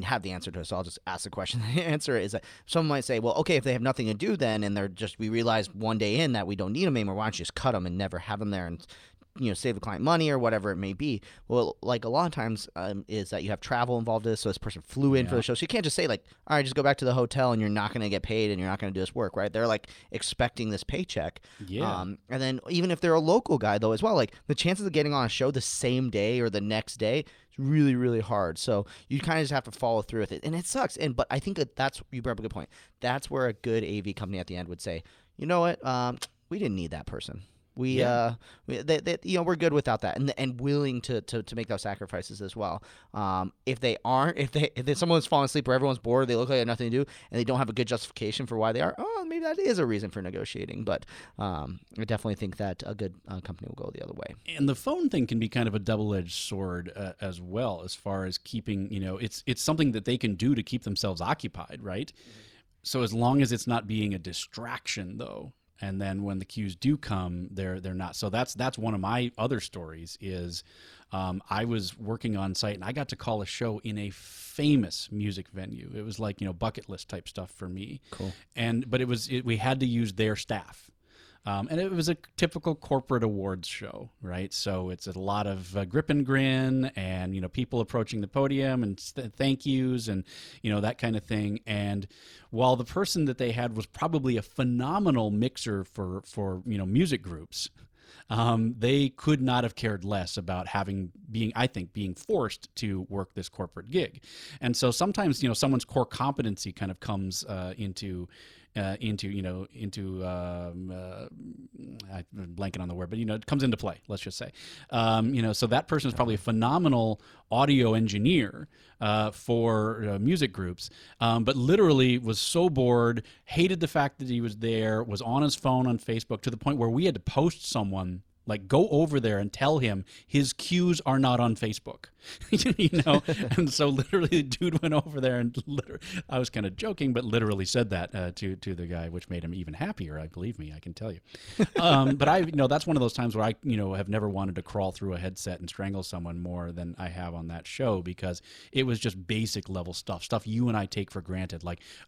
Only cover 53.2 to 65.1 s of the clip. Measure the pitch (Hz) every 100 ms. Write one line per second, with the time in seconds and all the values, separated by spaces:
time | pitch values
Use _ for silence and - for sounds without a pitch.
53.2 | - 95 - 90 - - - - - -
54.2 | - - - 160 139 135 - 339 320 160
55.2 | 120 113 110 127 113 107 98 107 107 98
56.2 | 87 - - 98 95 87 87 101 95 -
57.2 | 98 87 90 104 123 90 90 - 104 98
58.2 | 92 - - 117 110 98 98 101 92 95
59.2 | 113 - - 123 - 156 147 110 110 123
60.2 | 113 95 123 135 - 123 - 98 104 85
61.2 | 87 151 101 90 78 82 95 95 151 -
62.2 | - 110 - - _ _ - 135 117 113
63.2 | 120 139 131 117 - 117 104 107 104 95
64.2 | 92 87 - - 117 - - 107 92